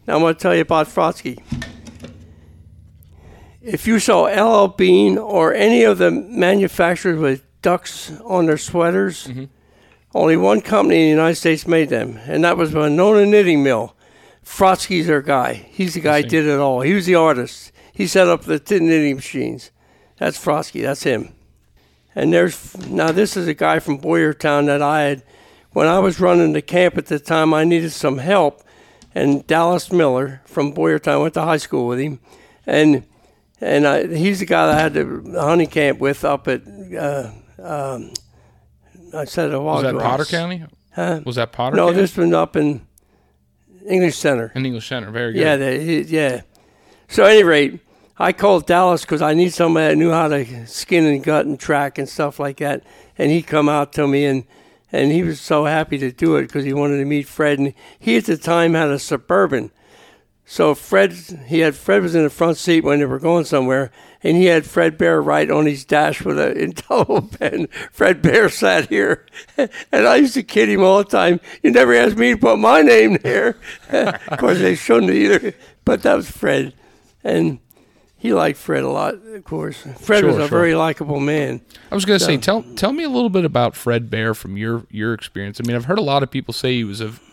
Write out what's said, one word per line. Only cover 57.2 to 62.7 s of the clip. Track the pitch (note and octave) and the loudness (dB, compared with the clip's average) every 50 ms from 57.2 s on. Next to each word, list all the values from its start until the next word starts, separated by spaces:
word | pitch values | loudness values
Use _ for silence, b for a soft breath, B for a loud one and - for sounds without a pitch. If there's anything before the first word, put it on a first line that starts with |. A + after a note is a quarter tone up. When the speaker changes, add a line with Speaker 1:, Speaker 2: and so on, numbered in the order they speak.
| C#3 - | -4 -6
Speaker 1:
Fred. | - - D#3 D3 D3 C#3 | -4 -2 0 0 0 0
And | C#3 C#3+ C3 B B B B B | -2 -4 -4 B B B B B
he | - A3+ A3+ | -2 0 0
at | A#3 G#3 | 0 0
the | - E3+ | -2 -4
time | D#3 - - E3+ E3+ E3+ E3 E3 | -4 -2 0 0 2 2 2 2
had | D#3+ D#3+ D3 | 2 0 0
a | C#3 C#3 | -2 -4
Suburban. | - - D#3 C3+ - - F3 G3 G3 E3+ C#3 B2 G#2+ A2 _ b b b b b b b b b b b b _ _ - | -4 -6 -6 -6 -4 0 0 2 2 2 0 -2 -4 -6 _ b b b b b b b b b b b b _ _ -12
So | - - E3 D3+ D3 | -4 0 2 2 0
Fred, | - - - - F#3+ G3 G3 E3+ F3 E3 - F#3 D#3 C3 | 0 -4 -2 2 2 2 2 0 -6 -18 -18 -18 -16 -10
he | A#2+ D3+ E3 | -4 -2 0
had, | D#3+ D#3 C#3+ | 0 0 -2
Fred | - - - F#3+ G#3 F#3 | -4 -2 0 0 0 0
was | F3 E3 | 0 0
in | E3 D#3 | 0 0
the | D3 | 0
front | - - E3+ E3+ E3 | 0 0 0 0 0
seat | - - - | -2 0 0